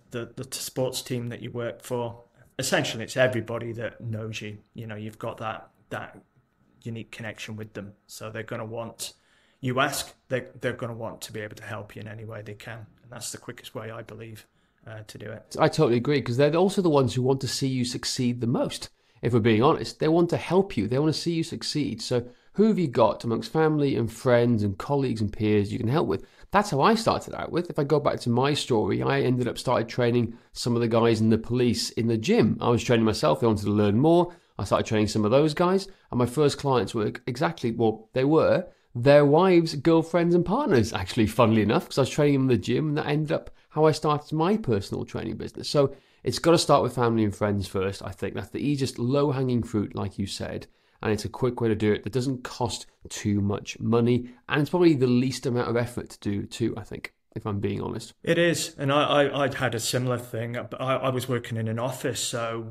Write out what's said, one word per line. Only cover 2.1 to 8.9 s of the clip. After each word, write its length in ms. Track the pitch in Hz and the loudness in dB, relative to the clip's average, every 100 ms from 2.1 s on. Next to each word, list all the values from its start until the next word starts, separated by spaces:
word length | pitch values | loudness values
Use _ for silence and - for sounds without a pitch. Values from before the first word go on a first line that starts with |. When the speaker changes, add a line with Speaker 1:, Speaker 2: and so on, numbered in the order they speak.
| - _ _ _ - | -10 _ _ _ -8
Speaker 1:
Essentially, 460 | - 180 135 113 | -2 0 -2 -6
it's 120 | 110 131 | -6 0
everybody 560 | 127 117 110 117 117 | 2 0 -6 -8 -8
that 280 | 113 110 - | -8 -10 -10
knows 400 | 117 107 110 110 | -8 -8 -8 -10
you. 160 | 107 104 _ | -12 -14 _
You 140 | 113 113 | -16 -12
know, 80 | 107 | -10
you've 240 | 107 107 | -12 -10
got 180 | 117 - | -12 -8
that, 320 | 113 85 - _ - | -8 -10 -14 _ -12
that 260 | 110 101 98 _ _ _ _ _ _ | -12 -12 -18 _ _ _ _ _ _
unique 300 | 120 113 - | -12 -12 -14
connection 440 | - 110 - - 107 | -14 -14 -12 -14 -12
with 180 | 110 | -12
them. 200 | 110 101 - _ | -12 -14 -18 _
So 240 | - 110 | -16 -12
they're 100 | 113 | -12
gonna 240 | 110 117 110 | -10 -10 -10
want, 480 | 117 113 | -10 -10